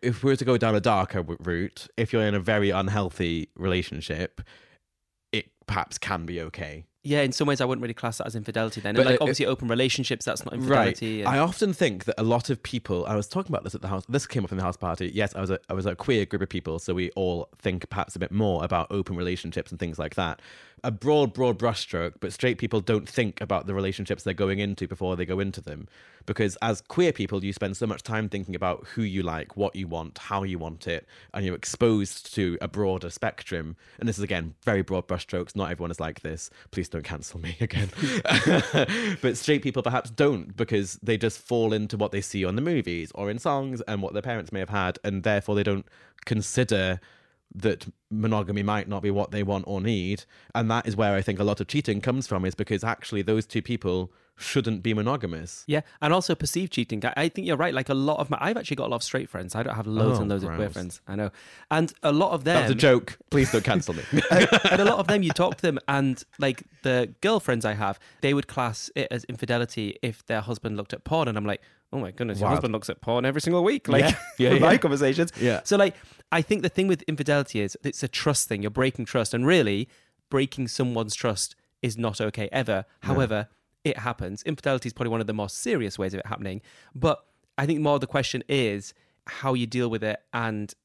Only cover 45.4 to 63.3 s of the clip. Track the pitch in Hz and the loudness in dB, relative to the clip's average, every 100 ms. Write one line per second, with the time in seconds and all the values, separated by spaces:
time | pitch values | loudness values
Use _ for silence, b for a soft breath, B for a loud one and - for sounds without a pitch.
45.4 | - 104 101 98 - b b b - 110 | 2 0 2 0 -4 b b b -4 -2
46.4 | 104 - 123 104 92 90 b b b b | 0 0 2 2 2 0 b b b b
47.4 | _ - 110 95 - - _ 107 110 107 | _ -2 0 0 -6 -18 _ -2 2 2
48.4 | 92 101 101 104 - 101 98 101 98 104 | 0 0 2 0 -2 -2 0 0 0 -2
49.4 | 98 98 - 98 101 110 90 101 - B | 0 0 0 -2 0 0 0 -4 -6 B
50.4 | B 113 113 113 - 101 107 98 98 98 | B -2 2 2 0 2 4 4 2 2
51.4 | 104 104 101 143 143 104 127 127 131 98 | 2 2 0 -2 0 0 0 -2 0 0
52.4 | 92 - 104 104 110 117 - 104 95 110 | -2 -2 -2 0 0 -4 -2 -2 2 2
53.4 | 110 113 - 120 98 90 92 b b _ | 2 -4 -2 -4 0 -2 -2 b b _
54.4 | - 143 117 107 101 107 107 139 107 82 | -2 0 0 0 0 0 0 0 -4 -8
55.4 | 85 - - 147 - B 151 175 175 165 | -10 -14 -4 -2 -2 B 2 2 2 -2
56.4 | 147 170 185 - 120 110 113 - 160 - | 0 -2 -2 -2 -2 -2 -4 0 -2 -2
57.4 | 180 147 170 131 131 135 139 151 139 143 | -2 0 0 0 0 0 2 0 0 0
58.4 | 156 226 - 139 110 120 - 131 - 92 | 0 -2 -4 -4 -2 -2 -2 -4 -4 -8
59.4 | 90 107 120 110 107 107 110 120 104 101 | -6 -4 -4 -4 -2 2 4 4 2 0
60.4 | 92 82 104 - 90 - - 98 104 B | -2 -2 -4 -4 -10 -10 -10 -4 -4 B
61.4 | B B B 151 165 - 156 147 185 170 | B B B 0 0 0 2 4 4 2
62.4 | 135 170 120 104 143 123 - - - | 2 4 4 6 8 6 4 -14 0